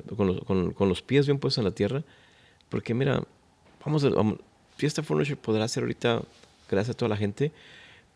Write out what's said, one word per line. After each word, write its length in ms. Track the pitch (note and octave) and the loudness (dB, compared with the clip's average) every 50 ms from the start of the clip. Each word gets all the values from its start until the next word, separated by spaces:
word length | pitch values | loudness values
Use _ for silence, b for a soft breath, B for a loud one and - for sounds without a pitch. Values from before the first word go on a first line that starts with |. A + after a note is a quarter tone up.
| - - - | -6 -6 -2
con 120 | A2 G2+ | 0 0
los, 140 | F#2 F#2 - - | 0 0 -2 -2
con, 260 | - G2 F#2 F2 E2+ | -2 0 0 0 0
con 160 | E2+ - G2+ | 0 2 2
los 140 | G2 F2+ - | 2 2 0
pies 240 | - - B2+ C#3+ C#3 | -2 2 2 2 4
bien 120 | C#3+ C#3+ C#3 | 2 0 0
puestos 180 | - C#3 - | 0 -2 0
en 80 | C3 A2+ | 0 0
la 60 | F#2 | 0
tierra, 320 | - - G2+ G2+ B2 C#3+ D#3+ - - - - - _ _ - - _ _ _ _ | 0 0 0 0 0 -4 -6 -10 -16 -20 -20 -20 _ _ -20 -20 _ _ _ _
porque 240 | - - - - A2+ | -6 -6 -4 -2 -2
mira, 300 | A#2+ C#3 C#3+ B2+ - - - _ _ _ _ _ _ _ - - _ - | 0 0 0 0 0 -2 -6 _ _ _ _ _ _ _ -20 -20 _ -4
vamos 200 | D3 D3+ D#3 C#3+ | -2 0 2 2
a, 40 | C3 | 4
vamos, 300 | - - G#2+ G#2+ F2+ - - _ _ _ _ _ _ | 4 4 4 2 0 -2 -8 _ _ _ _ _ _
Fiesta 260 | - - D3 - - D3+ | -4 -2 -2 -2 -4 -4
Furniture 320 | - D#3 D3+ D3 C#3 C#3+ | -2 0 0 0 0 -4
podrá 320 | - - - A2 A2 G#2+ | -4 -2 0 0 0 0
ser 160 | A2+ - B2+ A#2+ | -2 -2 -2 -2
ahorita, 380 | A#2+ A#2+ - - A#2+ A#2 A2+ - - - - - - _ _ - - | -4 -4 -2 0 0 0 0 -2 -8 -16 -20 -20 -20 _ _ -6 -2
gracias 260 | - F#2+ G#2+ B2 - | 0 0 0 0 -2
a 20 | |
toda 120 | - B2 A2+ | -2 -2 -2
la 80 | G#2 | 0
gente, 340 | G2+ G#2 G2+ G2+ - C#3 D#3 b b b b b b b b b b b b _ | 0 -2 -2 -2 -2 -2 -4 b b b b b b b b b b b b _